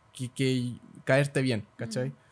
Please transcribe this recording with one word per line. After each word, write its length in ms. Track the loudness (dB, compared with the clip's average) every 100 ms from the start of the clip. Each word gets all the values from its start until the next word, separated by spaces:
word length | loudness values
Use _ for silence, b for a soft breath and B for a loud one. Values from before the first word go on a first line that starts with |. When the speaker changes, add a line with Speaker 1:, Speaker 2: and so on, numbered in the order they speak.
| _
Speaker 1:
que, 160 | -12 -8
que 440 | -2 0 2 -2 -6 -14 -8
caerte 380 | 2 4 4 2
bien, 240 | 0 0 -4 -10
¿cachai? 320 | -8 -4 -6
Speaker 2:
Mm. 40 | -8 b